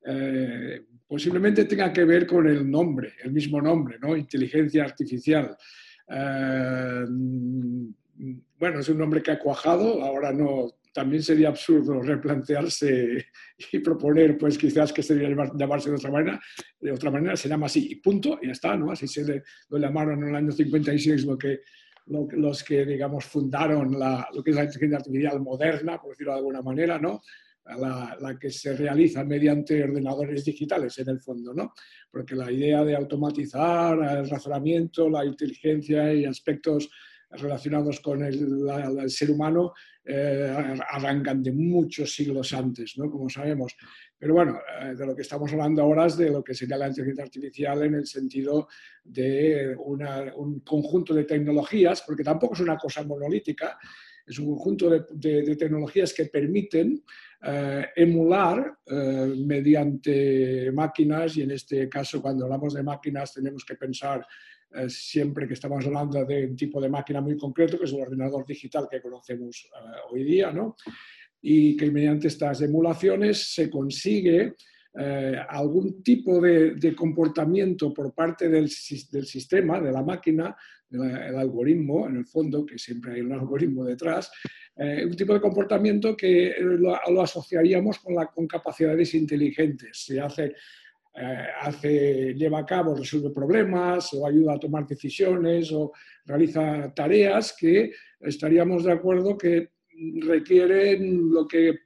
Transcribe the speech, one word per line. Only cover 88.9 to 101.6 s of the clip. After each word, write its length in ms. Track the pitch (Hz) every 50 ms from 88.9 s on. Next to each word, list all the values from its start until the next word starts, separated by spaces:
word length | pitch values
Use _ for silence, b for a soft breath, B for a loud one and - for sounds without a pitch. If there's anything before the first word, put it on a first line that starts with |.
| 156 165 170 - -
inteligentes. 920 | 160 156 147 151 143 147 139 - - 160 151 139 127 120 107 - - -
Se 140 | - 135 135
hace, 340 | 143 143 143 - 151 143 - B B B B B B B B B _ _ _
eh, 320 | - 123 127 131 - - - - -
hace, 720 | 143 147 143 - 147 147 151 147 143 143 135 131 131 131 127
lleva 260 | 139 156 156 156 156
a 60 | 143
cabo, 300 | - 180 185 175 160 147
resuelve 360 | 131 131 120 - 151 143 143
problemas, 840 | 143 143 139 143 185 220 208 190 180 175 180 180 180 180 170 - -
o 120 | 139 147
ayuda 280 | 147 147 156 160 151 147
a 40 | 147
tomar 260 | 165 151 147 156 143
decisiones, 840 | 139 143 - - 127 - - 196 185 185 180 170 165 170 170 165 156
o 200 | 156 151 151 147 B B B B B B B
realiza 680 | - 143 147 165 151 151 160 156 151 151 151 143 139 -
tareas 640 | - 143 151 196 208 202 196 196 220 214 - -
que 340 | - 175 165 175 202 233 214 B B B B B B
estaríamos 640 | - 151 139 - 156 156 165 170 170 180 180 175 170
de 80 | 180
acuerdo 460 | 170 165 175 185 185 180 185 202 202
que 340 | 202 185 175 170 170 170 - _ _ _ _ _ - 165 160 156 160
requieren 1080 | 151 160 165 156 - - 185 180 180 180 190 196 196 202 196 190 196 185 185 175 170 160
lo 180 | 165 165 156
que 260 | 151 - 165